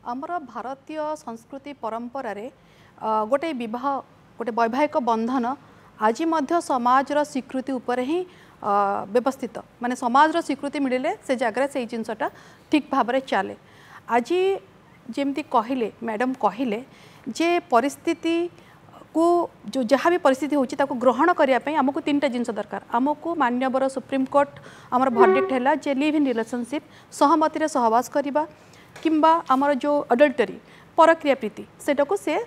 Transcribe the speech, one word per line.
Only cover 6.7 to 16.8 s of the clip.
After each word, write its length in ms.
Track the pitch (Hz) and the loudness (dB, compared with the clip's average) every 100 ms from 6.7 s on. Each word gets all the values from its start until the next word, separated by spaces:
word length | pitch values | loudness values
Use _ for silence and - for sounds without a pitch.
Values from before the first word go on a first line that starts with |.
| 269 240 262 277 294 | 0 4 4 2 -2
ସ୍ୱୀକୃତି 500 | 294 269 233 262 254 | -2 -4 -6 -8 -6
ଉପରେ 300 | 262 233 247 | -6 -4 -4
ହିଁ, 180 | 254 339 359 - - - | -2 -4 -4 -12 -20 -8
ଅ, 100 | 208 202 196 202 202 | 0 2 2 -2 -2
ବ୍ୟବସ୍ଥିତ. 440 | 214 247 262 247 - - _ | 0 0 -4 -10 -12 -16 _
ମାନେ, 120 | 240 247 | -6 -4
ସମାଜର 420 | 247 262 311 330 | 0 4 4 2
ସ୍ୱୀକୃତି 380 | 320 269 285 294 | -4 -6 -6 -4
ମିଳିଲେ 320 | 269 254 285 415 - | -2 -2 -2 -6 -4
ସେ 100 | 254 | -2
ଜାଗାରେ 300 | 247 220 277 | -2 -2 -2
ସେଇ 180 | 285 226 | -4 -6
ଜିନିଷଟା 400 | 233 226 214 311 - - - _ | -6 -8 -6 -6 -8 -20 -20 _
ଠିକ୍ 200 | 302 277 | -2 0
ଭାବରେ 300 | 269 226 262 | -2 0 -2
ଚାଲେ. 360 | 262 220 196 202 - - - - - | 0 -2 -2 -10 -20 -20 -20 -20 -2
ଆଜି 320 | 233 240 349 370 381 - - _ - - | -2 0 0 0 -2 -6 -20 _ -20 -12
ଯେମିତି 320 | 233 277 277 | -4 -4 -4
କହିଲେ, 500 | 302 247 220 269 214 - | -2 -2 0 -4 -4 -6
ମ୍ୟାଡ଼ାମ 300 | 226 214 254 254 | -8 -4 -4 0
କହିଲେ 440 | 208 190 269 208 | -2 0 -4 -4